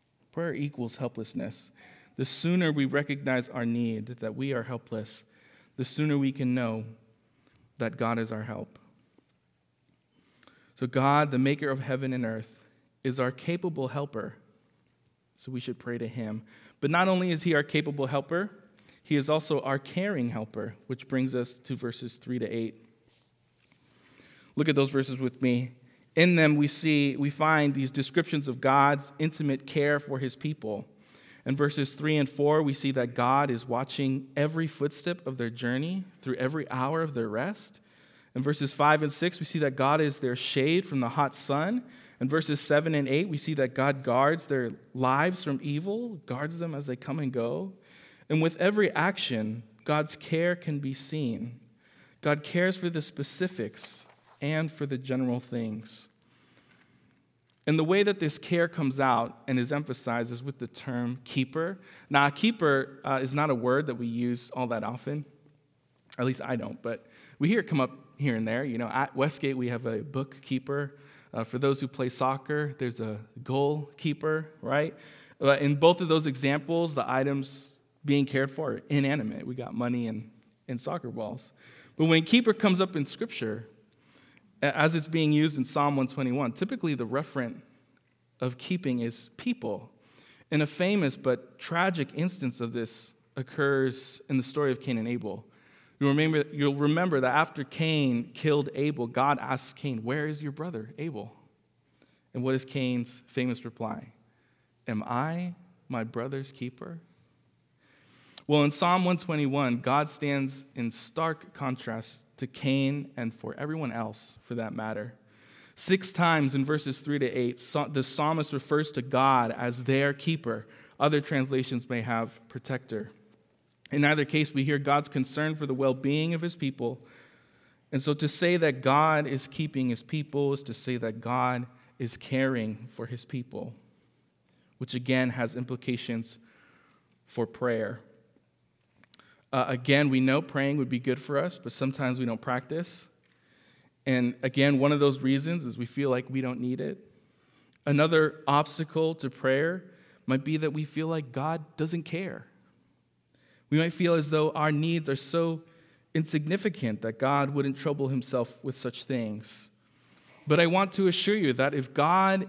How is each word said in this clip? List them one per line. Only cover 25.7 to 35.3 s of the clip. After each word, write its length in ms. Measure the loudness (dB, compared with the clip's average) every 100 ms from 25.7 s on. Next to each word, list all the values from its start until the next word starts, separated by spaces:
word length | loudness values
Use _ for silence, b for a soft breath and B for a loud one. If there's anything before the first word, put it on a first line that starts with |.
| -10 b b b 4
In 200 | 6 8
them 220 | 6 6
we 100 | 2
see, 480 | 0 2 4 2 2
we 140 | -2
find 440 | 2 4 6 4
these 180 | 2 -2
descriptions 580 | -2 0 0 0 -2 -2
of 100 | 0
God's 540 | 4 6 6 4 -4 -4
intimate 480 | -4 0 -2 -2 -2
care 340 | 0 2 2
for 200 | -2 -4
his 160 | -6 -6
people. 500 | -8 -6 -6 -6 -8 _ B B B B -4
In 100 | 0
verses 380 | 0 0 -4
three 240 | -2 0 2
and 120 | 2
four, 320 | 2 4 4
we 120 | 2
see 180 | 0 -2
that 240 | 0 -2 0
God 340 | 2 4 2
is 160 | -2 -2
watching 640 | -4 -4 -2 -2 -2 -4 -2
every 320 | -2 0 -4
footstep 580 | -2 -4 -4 -6 -6
of 120 | -8